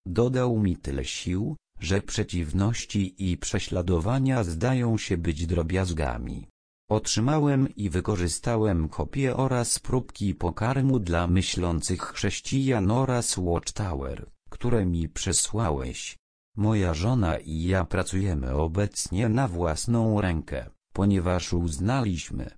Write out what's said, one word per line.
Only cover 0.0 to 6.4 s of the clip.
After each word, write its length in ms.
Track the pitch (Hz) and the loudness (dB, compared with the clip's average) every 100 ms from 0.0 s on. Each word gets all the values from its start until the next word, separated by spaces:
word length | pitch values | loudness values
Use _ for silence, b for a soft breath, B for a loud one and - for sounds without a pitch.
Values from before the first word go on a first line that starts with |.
| 92 | -4
Dodał 540 | 87 123 127 123 113 | 2 2 2 2 2
mi 180 | 98 78 | 2 0
tyle 280 | - 67 65 | -2 -4 -4
sił, 500 | - - 92 147 151 _ - | -6 -2 -2 -2 -6 _ -8
że 220 | 82 98 | -2 0
przeciwności 1300 | - - - 90 78 87 101 113 - 104 92 - 95 | 0 -4 -2 -2 -2 0 2 0 -2 -2 -2 -2 -2
i 60 | 87 | -2
prześladowania 1080 | - 98 - 92 87 87 92 135 131 127 | -2 -2 -2 -2 2 2 2 2 2 2
zdają 540 | 87 80 123 127 117 110 | 0 0 0 2 2 0
się 200 | - 87 | 0 -2
być 280 | 85 78 82 | 0 -2 0
drobiazgami. 1000 | 85 82 92 92 80 69 57 60 - | 0 2 0 0 0 -2 -2 -6 -8